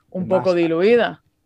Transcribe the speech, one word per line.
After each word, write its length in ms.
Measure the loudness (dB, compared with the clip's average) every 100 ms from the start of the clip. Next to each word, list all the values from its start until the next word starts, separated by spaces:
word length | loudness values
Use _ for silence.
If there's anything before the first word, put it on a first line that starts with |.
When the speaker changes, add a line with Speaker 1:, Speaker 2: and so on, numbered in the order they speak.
| _
Speaker 1:
un 140 | -10
Speaker 2:
Es 40 | -2
Speaker 1:
poco 220 | -2 0
Speaker 2:
más, 40 | 0
Speaker 1:
diluida, 680 | 0 0 2 2 0 -6 _ _